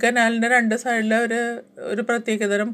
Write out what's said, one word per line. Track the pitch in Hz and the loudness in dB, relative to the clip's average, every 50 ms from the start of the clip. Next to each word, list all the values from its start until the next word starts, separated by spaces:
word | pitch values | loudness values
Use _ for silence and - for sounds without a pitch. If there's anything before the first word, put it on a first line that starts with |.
| 233 | 0
കനാലിൻ്റെ | 233 240 247 226 226 233 226 226 233 254 | 2 2 2 2 2 2 0 2 2 2
രണ്ട് | 247 233 220 220 240 - | 2 4 2 0 -2 -2
സൈഡിൽ | 254 240 226 220 220 220 226 | -2 -2 0 0 2 2 0
അവര് | 240 226 226 233 233 233 233 233 - - _ - 120 - | 0 0 -2 -2 -4 -4 -6 -10 -14 -16 _ -12 -8 -6
ഒരു | 208 208 233 220 | -4 -4 -2 -2
പ്രത്യേക | 240 233 233 - 220 208 214 202 | -2 -2 -2 -2 -2 0 0 0
തരം | 202 208 214 233 | 0 0 0 -2